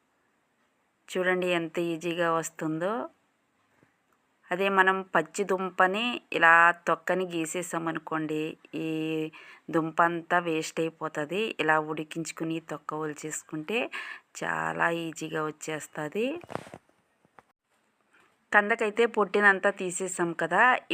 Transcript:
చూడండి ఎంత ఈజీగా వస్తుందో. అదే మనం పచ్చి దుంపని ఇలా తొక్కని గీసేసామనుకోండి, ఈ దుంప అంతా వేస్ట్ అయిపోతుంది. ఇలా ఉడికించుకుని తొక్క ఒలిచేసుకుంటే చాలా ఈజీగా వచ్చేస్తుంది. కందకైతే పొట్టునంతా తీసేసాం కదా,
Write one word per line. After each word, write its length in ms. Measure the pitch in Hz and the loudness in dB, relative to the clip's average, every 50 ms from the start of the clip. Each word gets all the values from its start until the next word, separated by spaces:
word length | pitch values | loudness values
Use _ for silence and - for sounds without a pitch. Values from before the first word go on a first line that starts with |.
| _ _ _ _ _ _ _ _ _ _ _ _ _ _ _ _ _ _ _ _ _ - - | _ _ _ _ _ _ _ _ _ _ _ _ _ _ _ _ _ _ _ _ _ -6 -4
చూడండి 380 | 185 185 180 185 180 180 180 180 170 | -2 0 2 2 2 2 0 0 0
ఎంత 180 | 170 160 160 180 175 170 165 | -2 -4 -4 -4 -4 -2 -4
ఈజీగా 380 | 160 165 175 170 170 175 170 165 165 | -4 -4 -6 -2 0 0 2 2 0
వస్తుందో. 520 | 160 - - - 170 160 156 160 170 190 220 247 269 339 - _ _ _ _ _ _ _ _ _ _ _ _ _ _ _ _ _ _ _ _ _ _ _ _ _ _ - 180 | -2 -4 -8 -6 -4 -4 -4 -2 -2 -2 -4 -4 -6 -8 -12 _ _ _ _ _ _ _ _ _ _ _ _ _ _ _ _ _ _ _ _ _ _ _ _ _ _ -6 -2
అదే 140 | 180 196 196 196 | 0 0 2 4
మనం 220 | 196 185 190 190 190 190 190 - | 4 6 4 4 2 -2 0 0
పచ్చి 280 | 180 160 - _ - 202 185 | 0 0 0 _ -4 -2 0
దుంపని 560 | 190 180 190 185 175 - 185 185 190 208 233 247 240 - - _ - | 0 -2 -2 -4 2 4 4 4 4 0 -2 -2 -4 -6 -8 _ 0
ఇలా 160 | 160 170 165 165 170 170 170 170 - _ | 6 8 8 10 10 10 8 6 4 _
తొక్కని 380 | - 165 160 - - 180 180 185 175 170 | 0 0 0 0 -2 0 0 0 -2 -2
గీసేసామనుకోండి, 1120 | 170 160 160 - 180 170 - - 165 165 165 160 165 160 - 160 156 156 151 156 151 156 160 - - _ - - 151 160 | -4 -4 -2 -4 -6 -6 -4 -6 -4 -4 -4 -6 -6 -6 -6 -4 -4 -4 -4 -4 -4 -4 -6 -8 -12 _ -12 -10 -6 -6
ఈ 20 | 160 160 160 156 160 160 156 156 156 160 - - - - - _ - 156 | -4 -4 -4 -4 -2 -2 -4 -4 -6 -8 -14 -20 -20 -20 -20 _ -4 -2
దుంప 240 | 165 156 160 156 - 175 170 | -2 -2 -2 2 2 2 2
అంతా 280 | 170 170 165 - 175 175 175 | 2 -2 -4 0 0 0 0
వేస్ట్ 320 | 170 160 156 156 - - - 165 | 0 -2 -2 -4 -4 -4 -4 -4
అయిపోతుంది. 580 | 160 160 _ 160 156 156 165 151 147 170 196 220 220 - - 160 | -4 -4 _ -10 -8 -6 -6 -6 -4 -4 -4 -4 -4 -4 -4 2
ఇలా 140 | 156 156 156 156 151 | 2 2 2 2 -2
ఉడికించుకుని 680 | 156 151 160 156 - 165 160 - - - 165 160 160 165 160 _ | -6 -8 -8 -8 -8 -8 -8 -8 -8 -8 -6 -6 -6 -6 -6 _
తొక్క 300 | 160 147 - - 156 156 156 | -12 -10 -10 -8 -8 -6 -6
ఒలిచేసుకుంటే 760 | 151 147 147 - 156 151 - - - - 156 151 156 208 240 - - - - - - - - _ _ _ - | -6 -8 -8 -10 -8 -10 -10 -10 -8 -10 -10 -6 -4 -4 -4 -4 -6 -8 -12 -12 -12 -14 -16 _ _ _ -8
చాలా 460 | - 165 170 160 160 160 160 165 165 170 170 170 165 | -4 -4 -2 -2 -2 -2 -2 0 0 0 0 -2 -6
ఈజీగా 380 | 165 151 - 160 156 160 160 156 156 | -8 -8 -8 -10 -6 -4 -4 -4 -4
వచ్చేస్తుంది. 760 | 151 151 - - 156 151 - - _ - 151 151 - 202 226 262 302 349 349 - - - - - - - _ _ _ _ _ _ _ _ _ _ _ - _ _ _ _ _ _ _ _ _ _ _ _ _ _ _ _ _ _ _ _ _ _ - | -6 -8 -10 -8 -8 -8 -10 -10 _ -8 -8 -6 -4 -4 -4 -2 -4 -6 -10 -12 -12 -12 -12 -12 -20 -20 _ _ _ _ _ _ _ _ _ _ _ -20 _ _ _ _ _ _ _ _ _ _ _ _ _ _ _ _ _ _ _ _ _ _ 4
కందకైతే 520 | 208 208 208 233 226 233 208 208 - 233 233 233 220 | 4 4 4 0 0 0 -2 2 2 2 2 4 0
పొట్టునంతా 540 | 202 180 - 202 208 208 196 185 - 202 196 202 190 | 0 2 2 4 6 6 4 6 2 0 0 0 -4
తీసేసాం 500 | 180 170 - 190 185 - - 180 170 165 - 170 | -6 -4 -4 -6 -6 -2 -2 -2 -2 0 -2 -2
కదా, 220 | 160 170 190 226 254 247 - - _ | 0 2 4 4 4 4 2 -2 _